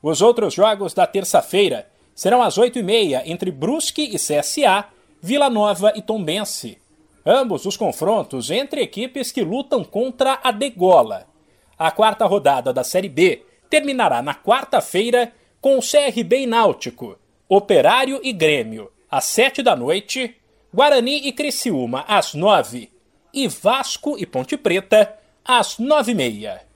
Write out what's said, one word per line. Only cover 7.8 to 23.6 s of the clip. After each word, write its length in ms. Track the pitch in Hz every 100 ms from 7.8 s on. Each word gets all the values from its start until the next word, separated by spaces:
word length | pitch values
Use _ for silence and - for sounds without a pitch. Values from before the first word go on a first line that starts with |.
| 202 - 165 220 151 131 117
entre 280 | 190 285 302
equipes 520 | 214 - 254 277 254
que 100 | -
lutam 400 | 175 233 269 262
contra 560 | 160 196 254 247 269 262
a 120 | 254
degola. 760 | 208 277 226 180 170 110 98 - _ _ _ _ _
A 140 | 160
quarta 340 | - 220 202 208
rodada 460 | 196 139 135 127
da 120 | 131
Série 240 | 123 180 190
B 340 | 135 180 135 _ _ _
terminará 540 | 302 285 262 202 120
na 140 | 135 139
quarta-feira 960 | - 247 269 233 - 180 233 240 240 _ _ _
com 180 | 269 269
o 40 |
C 160 | 233 294
R 240 | 285 226
B 200 | 180 254
e 40 | 262
Náutico, 720 | 226 214 139 - - 117 92 _ _ _
Operário 720 | 196 202 185 139 240 269 269
e 100 | 262
Grêmio, 560 | 202 156 147 110 110 101 _ _
às 140 | 139
sete 400 | - - 262 -
da 100 | 247
noite, 640 | 156 123 185 - 262 247 _ _ _ _
Guarani 540 | 180 285 277 233 294 269
e 60 |
Criciúma, 720 | 262 294 - 247 151 120 127 151
às 280 | 208 -
nove, 540 | 143 185 190 - 123 107 _ _ _ _
e 160 | 269 277
Vasco 680 | -